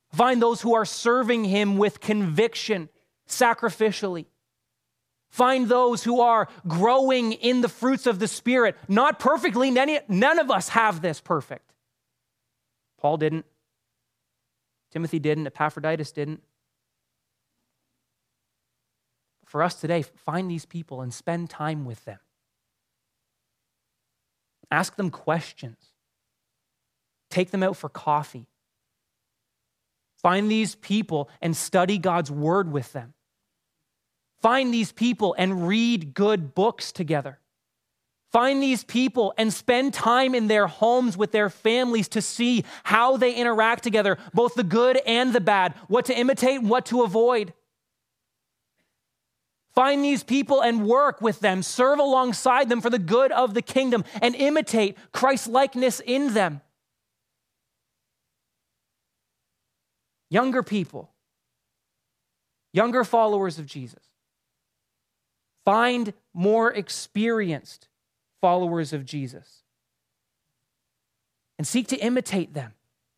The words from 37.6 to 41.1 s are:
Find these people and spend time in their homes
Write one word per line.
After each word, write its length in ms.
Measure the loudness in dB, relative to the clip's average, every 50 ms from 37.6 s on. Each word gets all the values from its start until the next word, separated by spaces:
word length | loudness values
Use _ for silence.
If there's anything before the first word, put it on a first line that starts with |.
| _ _ _ _ _ _ _ _ _ _ _ _ _ _
Find 320 | 2 2 4 2 2 2
these 220 | 2 0 0 -2 -2
people 500 | -2 0 0 0 2 2 0 0 0 0
and 160 | 0 0 0
spend 420 | -2 -2 0 0 2 2 2 0 -2
time 380 | 0 2 2 4 4 4 2
in 140 | 0 0 2
their 220 | 2 4 4 2 2
homes 480 | 0 0 2 2 4 2 2 2